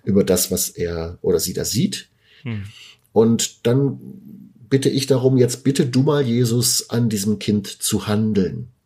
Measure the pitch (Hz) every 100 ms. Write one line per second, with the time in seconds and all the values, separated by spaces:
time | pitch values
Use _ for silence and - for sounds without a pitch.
0 | - 98 95 92 - 90 - - 85 85
1 | 85 85 - 82 92 - - 104 185 -
2 | - _ _ _ 123 107 101 - - _
3 | _ 107 113 113 - - - 131 139 -
4 | - - - - - _ - 135 139 135
5 | 131 131 131 131 120 - 135 135 135 127
6 | 147 147 123 120 117 120 - - - 117
7 | 117 104 104 101 - 104 - - - 101
8 | 107 107 110 98 90 - - _